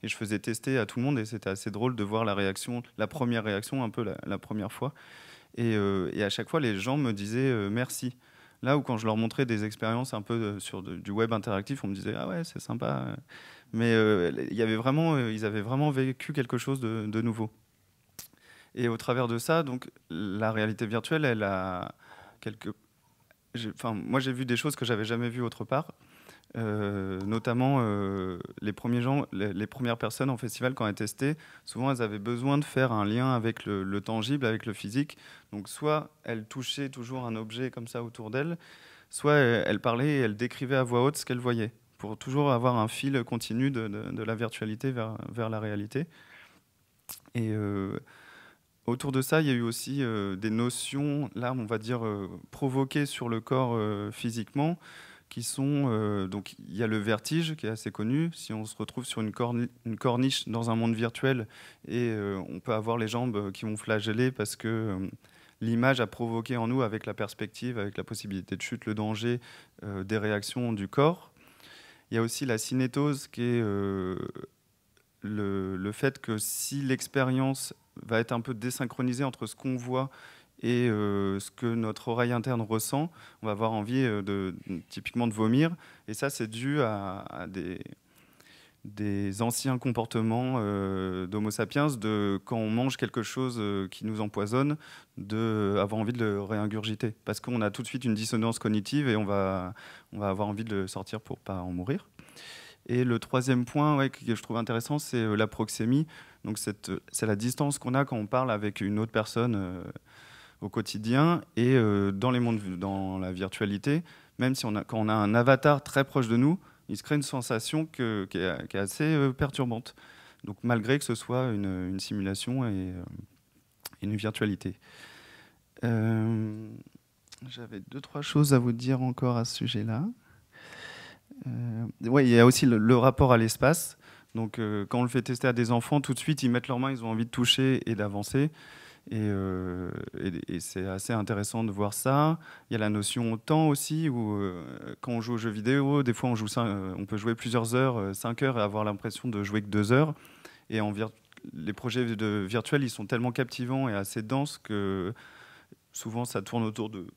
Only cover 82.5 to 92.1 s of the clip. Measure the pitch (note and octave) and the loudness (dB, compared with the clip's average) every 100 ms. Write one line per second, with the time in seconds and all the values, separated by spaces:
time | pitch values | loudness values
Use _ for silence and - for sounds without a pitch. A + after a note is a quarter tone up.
82.5 | A#2+ G#2+ A2 - C#3+ E3 - - - A2 | -2 2 0 2 0 0 -6 -20 -8 -4
83.5 | G2+ A2+ A2+ G#2 B2+ B2+ G#2 G2 G2+ F#2+ | 0 2 0 0 2 2 2 0 -2 -2
84.5 | - - F2+ - - - A#2+ A#2+ G#2+ A2 | -4 -6 -8 -6 -12 -6 -2 0 2 4
85.5 | B2 E3 E3+ - - - A2 C#3 - A2+ | 6 4 0 -12 -20 -12 -4 -2 -2 -6
86.5 | A2+ C3 D3 A#2+ G#2 G2 G2 - - F2 | -4 -2 0 2 0 -4 -8 -10 -10 -8
87.5 | F#2+ E2+ F2+ - - _ _ _ _ - | -6 -6 -8 -12 -16 _ _ _ _ -20
88.5 | - - _ G#2 G#2 G#2 G2+ G2+ G2 A#2 | -20 -20 _ -16 -6 -2 0 -2 0 0
89.5 | A#2 C3+ B2+ C3 A#2+ A2 A#2 A2 A2+ B2+ | 0 0 0 0 0 0 0 2 2 0
90.5 | C3 G#2 G2+ G2 F#2+ F#2+ F#2 F#2 G#2+ G#2+ | 0 0 0 0 -2 -2 -2 -4 -2 -2
91.5 | G#2 G#2+ C#3+ D3 C3 G#2+ | -2 0 2 2 2 0